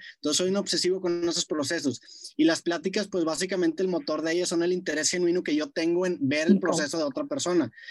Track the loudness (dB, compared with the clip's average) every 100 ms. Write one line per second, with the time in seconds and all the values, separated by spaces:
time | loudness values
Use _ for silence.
0 | -8 -6 -2 0 2 0 0 0 0 0
1 | 0 0 0 -2 -2 -2 -2 0 -2 -2
2 | -8 -20 -8 2 2 2 0 -2 -2 -2
3 | -2 -2 -2 -2 -2 0 0 2 0 0
4 | -2 -2 0 0 0 0 2 0 -2 -2
5 | 0 2 2 2 0 0 0 -2 0 2
6 | 0 0 0 2 4 4 4 0 0 -2
7 | -2 -4 -4 -4 0 0 0 -4 -20